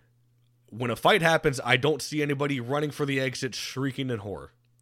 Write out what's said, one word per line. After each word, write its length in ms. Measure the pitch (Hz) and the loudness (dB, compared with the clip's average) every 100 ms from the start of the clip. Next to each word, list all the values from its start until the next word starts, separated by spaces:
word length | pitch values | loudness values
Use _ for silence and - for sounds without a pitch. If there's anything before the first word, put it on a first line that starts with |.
| _ _ _ _ _ _ - | _ _ _ _ _ _ -14
when 200 | 107 123 | -6 -4
a 60 | 110 | 2
fight 260 | 165 202 | 4 4
happens, 380 | 165 160 151 127 | 4 4 2 2
I 120 | 120 127 | 4 4
don't 260 | 143 151 | 4 0
see 180 | - 151 | -2 -2
anybody 380 | 147 139 143 135 | -2 0 0 -2
running 320 | 117 143 151 | -2 -2 -2
for 160 | 131 143 | -2 -2
the 140 | 135 | 0
exit, 340 | 131 127 131 | 0 -2 -6
shrieking 560 | - - 131 139 127 131 | -6 -8 -4 -4 -2 -4
in 80 | 113 | -4
horror. 320 | 101 82 71 _ _ _ | -6 -10 -12 _ _ _